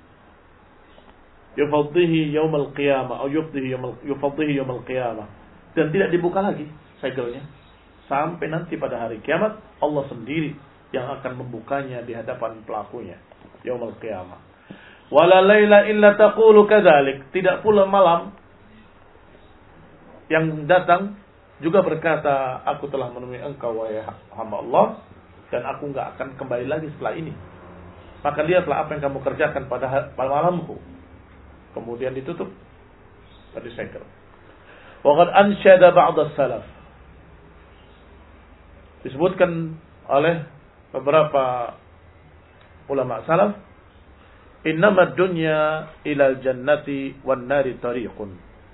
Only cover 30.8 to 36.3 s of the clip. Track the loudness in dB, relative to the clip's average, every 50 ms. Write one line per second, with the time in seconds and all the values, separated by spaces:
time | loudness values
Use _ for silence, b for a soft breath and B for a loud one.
30.8 | -16 -20 -20 -20 -20 -20 -20 -20 -20 -20 -20 -20 -20 -20 -20 -20 -20 -16 -14 -14
31.8 | -12 -10 -10 -6 -6 -6 -6 -8 -10 -10 -10 -10 -10 -12 -12 -18 -20 -20 -20 -20
32.8 | -20 -20 -20 -20 -20 -20 -20 -20 -20 -20 -20 -20 -20 -18 -16 -16 -16 -14 -12 -12
33.8 | -12 -12 -12 -16 -20 -20 -20 -20 -20 -20 -20 -20 -20 B B B B B B B
34.8 | B B B B 2 4 6 6 4 6 6 4 4 4 2 4 8 8 10 10
35.8 | 10 8 8 6 4 4 2 0 -2 -2